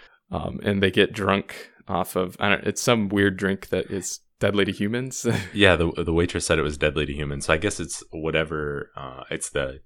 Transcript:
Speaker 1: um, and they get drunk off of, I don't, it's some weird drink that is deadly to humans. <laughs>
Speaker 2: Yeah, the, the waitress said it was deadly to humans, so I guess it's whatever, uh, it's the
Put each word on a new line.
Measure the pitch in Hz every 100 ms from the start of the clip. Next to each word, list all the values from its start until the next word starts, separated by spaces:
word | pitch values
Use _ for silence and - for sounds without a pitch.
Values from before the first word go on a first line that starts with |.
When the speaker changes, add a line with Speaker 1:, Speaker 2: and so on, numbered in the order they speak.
| - _ -
Speaker 1:
um, | 87 - -
and | - 101
they | 98
get | 104 95
drunk | 107 95 98 - - - _ -
off | 90 92 -
of, | 92 -
I | 101
don't, | 98 -
it's | -
some | - 120 98
weird | 101 101 95
drink | 95 95 -
that | 92 -
is | 98 - - _ -
deadly | 101 101
to | 98
humans. | 98 104 120 131 - 117 110
<laughs> | 92
Speaker 2:
Yeah, | 107 98 82
the, | 85 -
the | 85
waitress | 82 87 87
said | - 80
it |
was | 73 73
deadly | 76 73 71
to |
humans, | 71 71 71 78
so |
I | 80
guess | 101 -
it's | 80 - -
whatever, | 82 78 78 80 78 73 71 - -
uh, | 67 65 -
it's | 76 -
the | 73 67 67